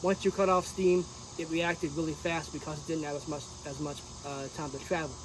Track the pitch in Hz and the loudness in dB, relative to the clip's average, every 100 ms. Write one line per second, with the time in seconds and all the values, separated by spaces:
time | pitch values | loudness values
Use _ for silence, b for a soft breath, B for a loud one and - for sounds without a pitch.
0 | 180 190 196 185 196 185 175 - 185 180 | 2 4 2 4 6 6 4 4 6 6
1 | 170 - - - 160 160 170 170 156 143 | 4 -8 -12 -6 -2 2 2 2 -2 0
2 | 160 147 180 165 151 151 147 147 143 160 | 0 0 0 0 -2 -8 -6 -8 -2 -2
3 | 151 143 147 147 - - - 139 147 143 | -2 -4 -4 -6 -6 -10 -10 -6 -4 -6
4 | - - 143 139 135 - 151 135 - 180 | -10 -12 -8 -6 -6 -6 -6 -6 0 0
5 | 151 123 | 0 -6